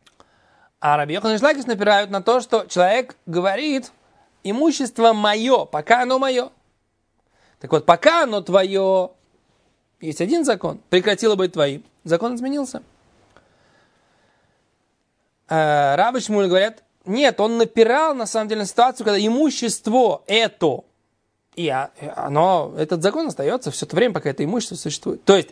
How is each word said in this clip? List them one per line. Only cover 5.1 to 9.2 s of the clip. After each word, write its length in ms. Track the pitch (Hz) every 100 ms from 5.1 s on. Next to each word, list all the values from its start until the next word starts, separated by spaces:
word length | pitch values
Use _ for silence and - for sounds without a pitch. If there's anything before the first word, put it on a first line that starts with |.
мое, 520 | 220 214 214 240 240
пока 380 | 143 151 151 240
оно 180 | 247 262
мое». 300 | 269 254 254 - _ _ _ _ _ _ _ _ _ _
Так 140 | 135
вот, 140 | 156 -
«Пока 360 | 170 294 339
оно 180 | 277 208
твое». 760 | 185 190 190 196 190 190 185 -